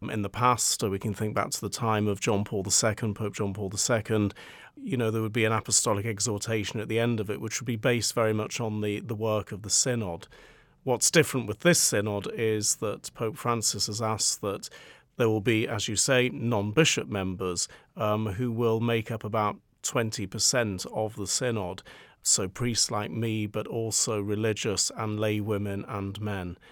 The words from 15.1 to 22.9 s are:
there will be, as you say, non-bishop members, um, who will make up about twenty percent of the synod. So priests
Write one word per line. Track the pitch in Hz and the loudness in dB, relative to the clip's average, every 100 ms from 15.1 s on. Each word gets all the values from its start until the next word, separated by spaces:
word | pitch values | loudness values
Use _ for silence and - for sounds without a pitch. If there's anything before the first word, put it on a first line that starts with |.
| - | 0
there | 113 | 2
will | 107 | 4
be, | 104 110 - | 4 4 2
as | 104 - | -2 -2
you | 104 | 0
say, | - 127 123 | 4 4 4
non-bishop | - 117 107 104 104 160 - - | 0 0 2 2 4 4 2 -2
members, | 104 95 90 92 87 - - - 175 | -2 -2 -2 -2 -2 -4 -8 -18 -4
um, | 107 107 110 | 0 2 0
who | 92 123 | -2 -2
will | 113 117 113 | 2 2 2
make | 120 117 110 | 2 0 -2
up | 113 | -6
about | 110 110 104 101 _ _ | -2 0 0 -2 _ _
twenty | - 127 110 110 95 | -2 0 0 -2 -6
percent | 110 - 127 110 92 - | 0 2 2 0 -2 -4
of | - 110 110 | -2 -4 -4
the | 95 | -4
synod. | - 127 113 90 92 - - - _ | -2 0 -2 -4 -8 -14 -20 -20 _
So | - - 92 | 0 2 0
priests | - 123 110 - | -2 -2 0 0